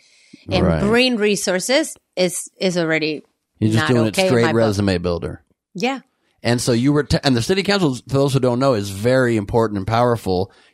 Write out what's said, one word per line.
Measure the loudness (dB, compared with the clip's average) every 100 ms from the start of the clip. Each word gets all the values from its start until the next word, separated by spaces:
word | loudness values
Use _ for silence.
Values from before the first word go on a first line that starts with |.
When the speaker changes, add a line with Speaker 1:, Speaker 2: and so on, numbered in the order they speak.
| _ _ _ -20 -6
Speaker 1:
and | 0 2
Speaker 2:
Right. | 2
Speaker 1:
bring | 2 2 2 0
resources | 0 0 -2 -4 0 -2 -2 -8 _
is, | -4 -2 -4 -12 -4
is | -2 0
already | 0 0 -2 -4 -10 _ _ _
Speaker 2:
He's | 0
just | 2 2
Speaker 1:
not |
Speaker 2:
doing | 2 2
Speaker 1:
okay | 0
Speaker 2:
it | 2
Speaker 1:
in |
Speaker 2:
straight | 2
Speaker 1:
my | 2
book. | 2
Speaker 2:
resume | 0 0 0 0
builder. | -2 -4 -6 -12 _ _ _
Speaker 1:
Yeah. | -8 -6 -6 -12 _ _ _
Speaker 2:
And | -2 -2
so | 0
you | 2 2
were, | 0
t-, | 0 0
and | 2
the | 0
city | 2 0
council, | 0 0 0 -2
for | -4 0
those | 2
who | 2
don't | 0 2
know, | 2
is | 0 -2
very | -2 0 2 2 0
important | 0 0 0 -2
and | -2
powerful. | 0 2 0 -2 -2 -4 _ _